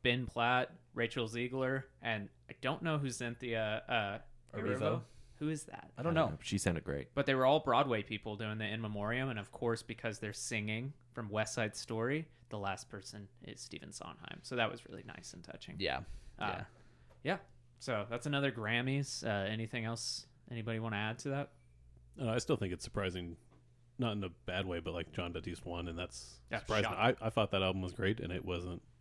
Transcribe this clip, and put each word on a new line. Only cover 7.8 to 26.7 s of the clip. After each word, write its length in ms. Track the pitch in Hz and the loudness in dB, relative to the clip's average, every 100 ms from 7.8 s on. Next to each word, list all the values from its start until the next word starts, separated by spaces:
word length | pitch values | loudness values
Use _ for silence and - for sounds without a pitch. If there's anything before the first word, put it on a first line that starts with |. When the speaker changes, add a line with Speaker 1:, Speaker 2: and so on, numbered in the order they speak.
| 139 113 | 6 2
Speaker 1:
people 320 | 101 107 110 | 0 -4 -4
doing 240 | 104 110 107 | -4 -2 -2
the 60 | |
in 140 | 107 110 | -2 -2
memoriam, 480 | 107 104 104 120 135 | -2 -2 0 0 0
and 100 | 110 | -2
of 120 | 101 | -6
course, 300 | - 117 113 | -2 0 0
because 380 | - 113 117 104 | -2 -4 -4 -2
they're 140 | 104 | -6
singing 600 | - - 113 107 110 131 - - | -4 -2 0 0 -2 -4 -10 -12
from 160 | - 107 | -8 -2
West 240 | 104 107 | 0 0
Side 200 | - 107 | 0 -2
Story, 520 | - - 113 117 151 160 - - | -2 -4 0 2 0 -2 -14 -10
the 100 | 107 | -4
last 300 | 98 95 - | -2 -4 -8
person 380 | 101 - 104 98 - | -12 -10 -12 -14 -14
is 160 | - - | -14 -12
Stephen 320 | - - - | -12 -12 -12
Sondheim. 460 | - - - - - | -12 -12 -12 -12 -12
So 120 | - | -6
that 140 | 123 110 | 0 0
was 160 | 92 - | 0 -12
really 140 | - | -14
nice 300 | - - - | -12 -14 -14
and 100 | 87 | -14
touching. 340 | 85 - - - | -14 -14 -12 -2
Speaker 2:
Yeah. 220 | 87 67 - - - - | 0 0 -4 -12 -12 -6
Speaker 1:
Uh, 200 | 104 90 | -4 -4
Speaker 2:
Yeah. 60 | 95 - - - - - | -8 -16 -20 -20 -20 -6
Speaker 1:
yeah. 140 | 143 190 - - - - | -4 -4 -6 -20 -20 -12
So 260 | - 110 107 | -2 -2 -2
that's 200 | 117 147 | -2 0
another 240 | 139 139 | 2 2
Grammys. 720 | 120 107 120 127 139 135 - | 2 2 2 2 2 0 -2
Uh, 240 | - 101 98 | 0 2 2
anything 340 | 110 110 123 | -2 -2 -2
else 420 | 110 113 - - - - - | -2 -2 -4 -6 -8 -20 -8
anybody 260 | 120 110 113 | -6 -2 -2
wanna 200 | 113 104 | 0 0
add 200 | 107 113 | 0 -2
to 100 | 143 | -2
that? 200 | 139 143 - - - - - - - | -2 -4 -10 -20 -20 -20 -20 -20 -2
Speaker 4:
Uh, 80 | 123 | 2
I 80 | 120 | 2
still 180 | - | 2
think 160 | 135 95 | 2 2
it's 120 | 87 | -2
surprising, 520 | - 104 95 90 85 80 - - - - - - | -4 -2 0 -2 -6 -10 -18 -20 -20 -20 -18 -2
not 140 | 120 | 0
in 120 | 104 | 0
a 60 | 92 | -4
bad 380 | - - 92 95 | -6 -4 -2 0
way, 120 | 85 | -2
but, 140 | 85 | -2
like, 180 | 85 82 | -4 -4
Jon 200 | - 87 | -4 -4
Batiste 340 | 85 90 85 | -4 -6 -6
won, 220 | 87 87 87 | -4 -4 -4
and 100 | 82 | -4
that's 420 | 90 - - - - | -6 -8 -14 -18 -6
Speaker 1:
Yeah, 80 | 110 | -6
Speaker 4:
surprising. 320 | - | 2